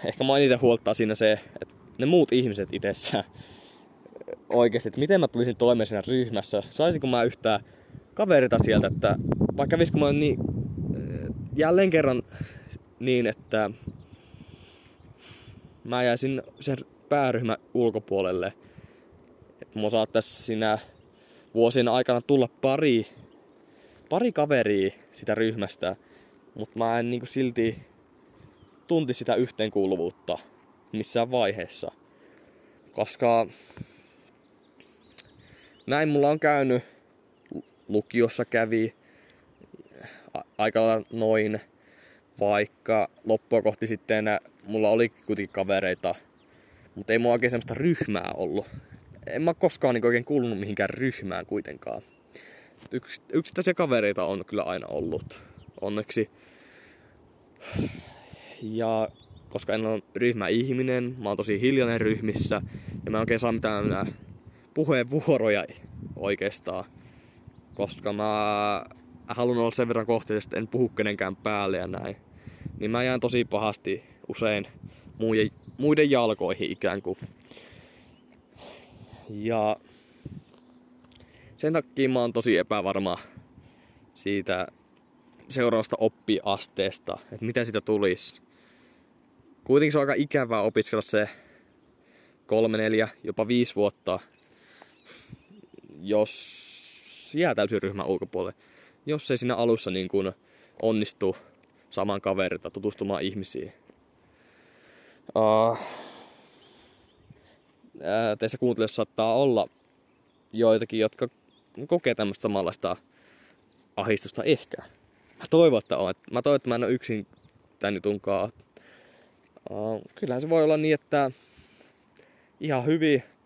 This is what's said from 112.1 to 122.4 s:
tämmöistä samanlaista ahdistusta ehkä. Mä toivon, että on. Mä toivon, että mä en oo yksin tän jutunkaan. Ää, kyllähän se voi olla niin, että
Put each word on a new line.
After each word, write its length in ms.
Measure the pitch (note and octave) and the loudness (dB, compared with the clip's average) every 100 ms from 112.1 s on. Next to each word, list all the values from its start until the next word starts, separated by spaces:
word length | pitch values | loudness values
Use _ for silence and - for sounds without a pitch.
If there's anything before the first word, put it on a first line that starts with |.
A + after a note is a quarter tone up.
| A2+ | 0
tämmöistä 260 | G#2 F#2+ | -2 -4
samanlaista 540 | A2 G2+ F2 - F#2 F2+ _ _ _ _ - _ _ _ _ - | -2 -2 -2 -4 -4 -6 _ _ _ _ -20 _ _ _ _ -6
ahdistusta 460 | G2+ G#2 - - | -2 -2 -4 -4
ehkä. 340 | B2 D3 - - - - _ _ _ - | 0 0 -2 -14 -14 -20 _ _ _ -20
Mä 60 | - | 2
toivon, 300 | D#3+ E3 A#2+ | 6 6 4
että 180 | - - | 2 -2
on. 160 | F#2 F#2+ - | -2 -4 -8
Mä 100 | A#2+ | -4
toivon, 140 | C#3+ C#3 | 0 0
että 140 | B2 | 0
mä 60 | A#2 | -2
en 80 | |
oo 60 | A2+ | 0
yksin 380 | B2+ - A2 G2 _ _ _ _ _ | -2 -2 -6 -8 _ _ _ _ _
tän 140 | G2 | -4
jutunkaan. 580 | G2 G#2 G#2 - G2 F#2+ - _ - - - _ _ _ _ _ _ - | -2 -2 -2 -2 -2 -4 -8 _ -20 -20 -20 _ _ _ _ _ _ -14
Ää, 80 | G2+ G#2+ A2 - - | -8 -6 -6 -10 -8
kyllähän 260 | - B2 | -6 -4
se 80 | D3+ | 0
voi 140 | E3 | 4
olla 140 | D#3 D#3 | 4 4
niin, 160 | D#3 | 2
että 380 | D3+ _ D3 C3+ B2+ - - - - - _ _ _ _ _ | 0 _ 0 0 -2 -16 -20 -20 -20 -20 _ _ _ _ _